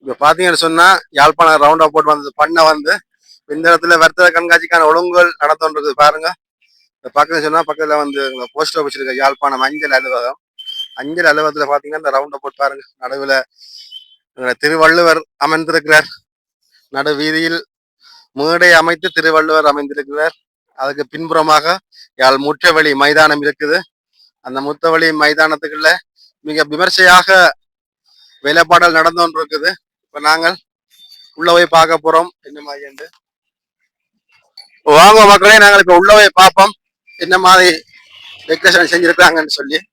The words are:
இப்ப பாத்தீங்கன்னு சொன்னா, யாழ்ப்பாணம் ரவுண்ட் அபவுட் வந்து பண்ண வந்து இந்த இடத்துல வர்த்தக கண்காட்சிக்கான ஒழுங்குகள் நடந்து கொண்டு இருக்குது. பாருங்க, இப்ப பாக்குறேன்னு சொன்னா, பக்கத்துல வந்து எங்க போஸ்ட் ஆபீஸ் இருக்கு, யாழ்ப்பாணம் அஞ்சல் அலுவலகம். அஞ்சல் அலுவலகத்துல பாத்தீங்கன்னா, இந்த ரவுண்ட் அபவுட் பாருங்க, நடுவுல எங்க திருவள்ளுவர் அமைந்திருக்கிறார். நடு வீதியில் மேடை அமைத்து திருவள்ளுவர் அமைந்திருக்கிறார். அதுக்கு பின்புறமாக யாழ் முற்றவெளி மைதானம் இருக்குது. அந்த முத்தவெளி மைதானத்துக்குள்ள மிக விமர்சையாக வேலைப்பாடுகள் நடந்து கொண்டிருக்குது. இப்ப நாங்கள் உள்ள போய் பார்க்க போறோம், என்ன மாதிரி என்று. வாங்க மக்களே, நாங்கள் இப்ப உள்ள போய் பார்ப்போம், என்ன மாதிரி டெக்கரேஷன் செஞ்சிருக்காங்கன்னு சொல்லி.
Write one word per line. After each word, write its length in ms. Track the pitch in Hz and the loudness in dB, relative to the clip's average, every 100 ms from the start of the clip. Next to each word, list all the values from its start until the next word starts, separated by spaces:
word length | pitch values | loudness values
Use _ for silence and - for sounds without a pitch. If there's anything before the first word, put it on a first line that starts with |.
இப்ப 120 | 135 127 | -12 -4
பாத்தீங்கன்னு 440 | 147 160 180 156 165 | -2 0 -2 -2 -2
சொன்னா, 340 | 165 180 185 - | 2 2 2 -2
யாழ்ப்பாணம் 520 | 143 143 156 165 156 | 0 0 2 2 4
ரவுண்ட் 240 | 147 160 160 | 2 2 0
அபவுட் 240 | 151 151 | 0 -2
வந்து 180 | 151 143 - | -4 -6 -6
பண்ண 280 | 151 170 | -4 2
வந்து 300 | 160 156 147 196 _ _ _ _ _ | 0 0 -4 -8 _ _ _ _ _
இந்த 160 | 147 165 | -6 0
இடத்துல 260 | 165 170 170 | 0 0 2
வர்த்தக 320 | 160 - 180 170 | 0 2 0 0
கண்காட்சிக்கான 500 | 170 170 - 175 156 | 0 -2 0 0 2
ஒழுங்குகள் 400 | 160 180 175 175 165 | 0 0 0 0 0
நடந்து 240 | 147 156 | -4 -2
கொண்டு 160 | 160 151 | -4 -6
இருக்குது. 180 | 147 135 | -8 0
பாருங்க, 240 | 147 151 160 180 _ _ _ _ _ _ | 0 0 -8 -12 _ _ _ _ _ _
இப்ப 100 | - | -8
பாக்குறேன்னு 280 | 143 151 165 | -4 -2 -2
சொன்னா, 180 | 151 160 | -2 -4
பக்கத்துல 380 | 156 147 156 151 | -4 -6 -4 -4
வந்து 160 | 147 143 135 | -4 -6 -8
எங்க 140 | 131 123 | -8 -14
போஸ்ட் 260 | 139 151 - | -8 -8 -6
ஆபீஸ் 180 | 143 135 | -8 -8
இருக்கு, 200 | 135 131 | -10 -4
யாழ்ப்பாணம் 460 | 139 135 143 131 | -4 -2 -6 -4
அஞ்சல் 300 | 131 151 151 | -6 -4 -4
அலுவலகம். 480 | 135 135 127 120 - _ _ - - - | -2 -2 -6 -6 -10 _ _ -20 -16 -16
அஞ்சல் 360 | - 135 165 165 | -14 -12 -4 -2
அலுவலகத்துல 360 | 151 156 151 143 | 0 -2 -4 -4
பாத்தீங்கன்னா, 300 | 143 147 156 | -4 -6 -10
இந்த 100 | 156 135 | -4 -4
ரவுண்ட் 200 | 147 143 | -6 -12
அபவுட் 240 | 139 _ | -16 _
பாருங்க, 220 | 139 139 - _ | -6 -6 -20 _
நடுவுல 400 | 127 139 139 135 127 _ - - - - _ _ _ _ | -14 -12 -4 -4 -4 _ -20 -20 -20 -20 _ _ _ _
எங்க 160 | 127 | -8
திருவள்ளுவர் 720 | 123 147 160 160 165 170 160 156 _ | -4 -4 0 0 2 0 0 -4 _
அமைந்திருக்கிறார். 680 | 147 160 160 160 151 156 156 - _ _ _ _ _ _ _ | -4 -4 -4 -6 0 0 0 -12 _ _ _ _ _ _ _
நடு 260 | 139 143 143 | -8 -6 -4
வீதியில் 500 | 151 160 165 165 - _ _ _ _ _ _ | -4 -4 -4 -6 -12 _ _ _ _ _ _
மேடை 420 | 131 151 170 180 | -6 -4 2 4
அமைத்து 360 | 170 165 170 180 | 4 2 -4 -6
திருவள்ளுவர் 560 | 165 160 156 156 156 147 | -4 -2 0 0 0 0
அமைந்திருக்கிறார். 680 | 143 143 139 139 143 160 - _ _ _ _ | -2 -6 -10 -12 -6 -6 -6 _ _ _ _
அதுக்கு 320 | 135 143 147 | -10 -8 -12
பின்புறமாக 680 | 151 160 160 156 156 151 185 _ _ _ _ | -12 -6 -4 2 0 0 -6 _ _ _ _
யாழ் 240 | 131 135 143 | 0 0 -2
முற்றவெளி 480 | 151 180 160 151 | -4 -2 0 0
மைதானம் 480 | 139 143 151 156 147 | 0 0 2 2 2
இருக்குது. 380 | 147 143 151 170 185 _ _ _ _ _ | -4 -6 -4 -4 -6 _ _ _ _ _
அந்த 180 | 127 131 | -14 -10
முத்தவெளி 460 | 143 147 165 160 165 156 | -10 -6 -2 0 -2 0
மைதானத்துக்குள்ள 680 | 151 151 156 151 156 151 156 175 _ _ _ _ | -2 0 -2 -2 -8 -4 -2 -2 _ _ _ _
மிக 240 | 151 151 | -10 -6
விமர்சையாக 880 | 151 151 185 180 185 180 180 190 170 - _ _ _ _ _ _ _ _ | -4 -2 -4 2 4 4 4 4 4 0 _ _ _ _ _ _ _ _
வேலைப்பாடுகள் 560 | 139 160 165 175 175 160 | -4 0 2 2 2 2
நடந்து 220 | 165 170 | 0 0
கொண்டிருக்குது. 500 | 170 160 151 151 160 185 _ _ _ | -4 -4 -8 -6 -6 -8 _ _ _
இப்ப 140 | 147 | -6
நாங்கள் 360 | 151 160 165 180 _ _ _ _ _ _ _ | -2 0 -2 -6 _ _ _ _ _ _ _
உள்ள 180 | - 170 | -8 0
போய் 140 | 170 175 | 2 4
பார்க்க 460 | 165 160 160 156 | 2 2 0 0
போறோம், 160 | 160 175 _ | 0 0 _
என்ன 200 | 143 147 | -20 -20
மாதிரி 240 | 147 143 143 | -18 -18 -18
என்று. 240 | 135 160 _ _ _ _ _ _ _ _ _ _ _ _ _ _ _ _ _ | -20 -20 _ _ _ _ _ _ _ _ _ _ _ _ _ _ _ _ _
வாங்க 420 | - 151 185 220 202 | 2 6 8 8 6
மக்களே, 320 | 202 196 220 | 6 4 4
நாங்கள் 220 | 202 202 | 6 4
இப்ப 160 | 185 175 | 4 4
உள்ள 180 | 196 | 6
போய் 140 | 214 202 | 6 4
பார்ப்போம், 400 | 185 185 190 196 208 _ _ _ - | 4 4 4 0 0 _ _ _ -12
என்ன 200 | 170 185 | -4 0
மாதிரி 460 | 185 185 180 160 - _ _ _ - - - | 4 4 4 0 -8 _ _ _ -20 -20 -8
டெக்கரேஷன் 440 | 165 190 170 170 | -2 0 0 0
செஞ்சிருக்காங்கன்னு 680 | 175 170 170 180 160 156 - | 0 0 2 2 2 -6 -8
சொல்லி. 200 | 139 156 - | -6 -8 -10